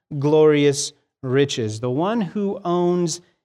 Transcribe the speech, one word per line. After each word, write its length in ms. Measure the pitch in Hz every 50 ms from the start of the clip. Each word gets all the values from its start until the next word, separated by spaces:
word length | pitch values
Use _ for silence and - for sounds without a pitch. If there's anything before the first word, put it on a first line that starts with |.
| _ - 156 143
glorious 760 | 135 147 156 156 156 156 151 147 143 143 135 139 - - - _ _ _ _ _ -
riches. 580 | 131 123 139 143 131 - 131 113 107 107 110
The 100 | 120 123
one 300 | 123 147 170 196 226 240
who 400 | 196 160 - 214 202 196 202 - -
owns 560 | 175 175 175 175 175 180 180 175 160 160 - - _ _ _